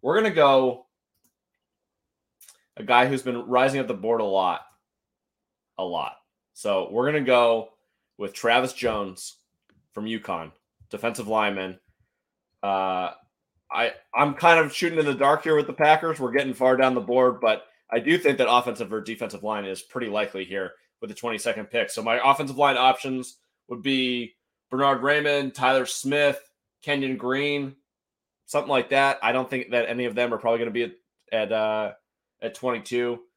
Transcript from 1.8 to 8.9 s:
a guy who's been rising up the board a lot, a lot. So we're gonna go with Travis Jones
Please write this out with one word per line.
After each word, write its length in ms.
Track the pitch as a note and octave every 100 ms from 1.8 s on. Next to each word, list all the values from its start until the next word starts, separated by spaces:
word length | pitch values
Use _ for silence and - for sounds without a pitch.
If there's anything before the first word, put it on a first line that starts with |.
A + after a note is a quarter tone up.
| _ _ _ _ _ _ - _ _ -
a 80 |
guy 220 | G#2+ B2 B2+
who's 160 | C3+
been 240 | C3 A#2+ A#2
rising 320 | B2+ C3+ C#3
up 80 | A#2+
the 60 |
board 260 | G#2+ G#2+ A#2
a 60 | G#2
lot, 400 | F#2+ F#2 E2+ - _ _ _ _ _ _ _ _ _ _ -
a 60 |
lot. 340 | F#2 F2 C2+ - _ _ _
So 360 | - G#2 G2 F2+
we're 140 | G#2+ C3
gonna 160 | D3+
go 480 | C3 B2 A#2 A#2 A2+ _ _ _ _ _
with 160 | G2+
Travis 400 | - A#2 A#2+ B2+
Jones 640 | - A#2+